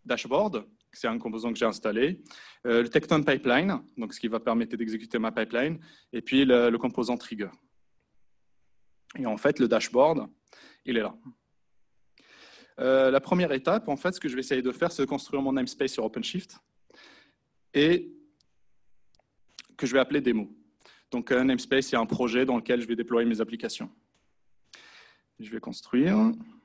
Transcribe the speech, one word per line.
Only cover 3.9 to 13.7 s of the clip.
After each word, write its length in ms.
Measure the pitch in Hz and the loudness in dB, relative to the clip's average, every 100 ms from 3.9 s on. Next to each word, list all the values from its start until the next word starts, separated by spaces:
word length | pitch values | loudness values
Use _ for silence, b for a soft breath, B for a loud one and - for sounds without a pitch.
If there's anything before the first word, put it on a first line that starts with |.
| - | -10
donc 180 | 110 | -10
ce 60 | - | -6
qui 80 | 113 | -4
va 120 | 110 | -2
permettre 360 | 120 117 113 113 | 0 0 -2 -4
d'exécuter 440 | 113 110 113 117 | -4 -6 -6 -4
ma 120 | 110 | -2
pipeline, 480 | 113 110 117 143 165 B B B | -2 -2 -2 -2 -4 B B B
et 100 | 120 | -10
puis 220 | - 131 135 | 0 4 6
le, 240 | 123 120 | 6 6
le 80 | 117 | 2
composant 380 | 127 120 117 120 | -2 -2 -2 -4
Trigger. 360 | - 107 98 - _ _ _ _ _ _ _ _ _ _ _ _ _ _ _ - | -6 -8 -8 -10 _ _ _ _ _ _ _ _ _ _ _ _ _ _ _ -8
Et 80 | 123 | -4
en 120 | 107 | 0
fait, 220 | 143 147 | 0 2
le 80 | 120 | 2
dashboard, 640 | 110 - 120 151 151 107 _ _ B B B - | 2 2 2 4 2 -6 _ _ B B B -4
il 120 | 117 | -2
est 40 | |
là. 140 | 104 - - - _ _ _ _ _ _ _ _ B B B B B - | -4 -8 -20 -20 _ _ _ _ _ _ _ _ B B B B B -4
Euh, 320 | 131 135 131 | 2 4 6
la 80 | 135 | 4
première 320 | 135 180 170 | 2 2 2
étape, 380 | 135 147 | 0 0